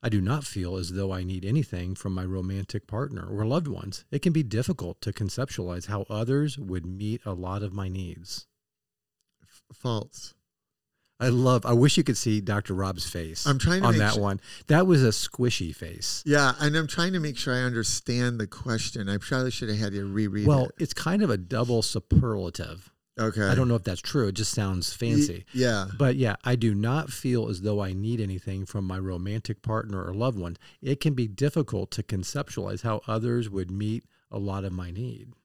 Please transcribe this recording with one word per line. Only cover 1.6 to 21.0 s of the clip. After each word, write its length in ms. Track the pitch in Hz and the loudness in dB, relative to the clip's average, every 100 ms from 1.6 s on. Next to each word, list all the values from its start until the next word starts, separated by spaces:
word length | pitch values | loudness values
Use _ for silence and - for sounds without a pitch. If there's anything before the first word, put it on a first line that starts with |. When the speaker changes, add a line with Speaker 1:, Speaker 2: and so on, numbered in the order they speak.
| 135 90 87 95 | 0 -4 -6 -6
Speaker 1:
from 180 | 101 | -4
my 120 | 92 92 | -4 -4
romantic 600 | 95 92 98 95 104 - | -4 -4 -4 -6 -8 -6
partner 400 | 104 143 110 92 | -6 -6 -6 -8
or 200 | 101 110 | -2 0
loved 240 | 143 156 | 0 -2
ones. 340 | 92 95 95 - | -6 -8 -12 -6
It 100 | 143 | 0
can 120 | 180 | 2
be 100 | 160 | 2
difficult 560 | 131 107 127 165 87 - | 2 0 0 -2 -4 -6
to 120 | - | -6
conceptualize 720 | 101 101 - 131 - 90 87 87 | -4 -4 -2 -4 -4 -6 -6 -4
how 180 | 104 98 | -6 -4
others 480 | 104 113 135 151 131 | -4 0 2 0 -2
would 260 | 95 90 85 | -6 -6 -4
meet 360 | 95 104 117 - | -6 -4 -4 -4
a 60 | |
lot 300 | 90 90 98 | -6 -4 -4
of 80 | 101 | -4
my 160 | 95 95 | -4 -6
needs. 600 | 92 90 82 87 - - _ _ _ _ _ _ _ _ _ | -4 -6 -10 -12 -14 -14 _ _ _ _ _ _ _ _ _
Speaker 2:
F-, 220 | _ _ _ | _ _ _
false. 600 | - 127 113 - - - _ _ _ _ _ _ _ _ _ | -8 -2 -2 -4 -12 -18 _ _ _ _ _ _ _ _ _
Speaker 1:
I 120 | 127 | 2
love, 360 | 123 127 127 107 | 4 6 4 4
I 60 | |
wish 240 | 120 143 160 | 6 6 6
you 80 | |
could 140 | 147 113 | 2 2
see 240 | - 107 | 2 0
Doctor 320 | 98 104 - | 2 -2 0
Rob's 360 | 92 95 90 - | -2 -2 -4 -6
face 360 | 87 80 80 143 | -6 -8 -4 0
Speaker 2:
I'm 100 | 135 | 2
trying 220 | - 180 | 4 4
to 40 | 120 | 4
Speaker 1:
on 60 | |
Speaker 2:
make 60 | 110 | 6
Speaker 1:
that 160 | 104 110 | 4 2
Speaker 2:
su- 60 | |
Speaker 1:
one. 200 | 101 98 - - - | 0 -2 -6 -20 4
That 180 | 156 185 | 6 8
was 160 | 160 | 8
a 100 | 127 | 6
squishy 640 | 107 - - 123 - 85 | 4 -2 0 0 0 -4
face. 480 | 76 85 85 - - - | -8 -12 -8 -6 -4 2
Speaker 2:
Yeah, 260 | 147 139 127 | 4 6 4
and 160 | 147 151 | 2 2
I'm 120 | 156 | -2
trying 260 | - 175 | 0 0
to 80 | 185 | 0
make 160 | 151 131 | -2 -4
sure 160 | - | -2
I 60 | 127 | 0
understand 760 | 127 117 107 - - 123 123 120 | 0 0 0 -2 0 0 2 0
the 100 | 107 | -6
question. 600 | - - 113 - - 98 | -6 -2 -2 -2 -4 -2
I 80 | 101 | -4
probably 360 | - 135 127 | 0 0 0
should 180 | 117 113 | -2 -4
have 80 | 104 | -2
had 160 | 107 | -2
you 120 | 101 98 | -4 -4
reread 340 | 98 107 101 110 | 0 0 2 4
Speaker 1:
Well, 200 | 139 127 | 4 2
Speaker 2:
it. 60 | - | -2
Speaker 1:
it's 160 | - | -4
kind 300 | - | -2